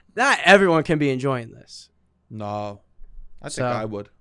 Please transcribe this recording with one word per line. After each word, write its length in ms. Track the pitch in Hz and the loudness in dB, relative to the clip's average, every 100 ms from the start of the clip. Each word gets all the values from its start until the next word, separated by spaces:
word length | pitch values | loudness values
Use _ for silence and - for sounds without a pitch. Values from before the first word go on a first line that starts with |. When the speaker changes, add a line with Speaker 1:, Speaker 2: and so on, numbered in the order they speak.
| _ - | _ -2
Speaker 1:
not 220 | 269 233 | 2 2
everyone 380 | 170 202 190 160 | 6 6 6 4
can 160 | 147 156 | 2 0
be 120 | 143 | 0
enjoying 420 | 131 139 127 110 | 0 -2 -4 -6
this. 360 | 123 - - - _ _ _ _ | -18 -20 -20 -20 _ _ _ _
Speaker 2:
No. 520 | 110 104 104 104 101 _ - - - - - | -10 -8 -6 -8 -12 _ -18 -16 -16 -16 -14
I 40 | 147 | -12
think 60 | |
Speaker 1:
So, 120 | - 123 | -6 -4
Speaker 2:
I 180 | 117 | -4
would. 240 | 110 101 104 _ | -6 -8 -12 _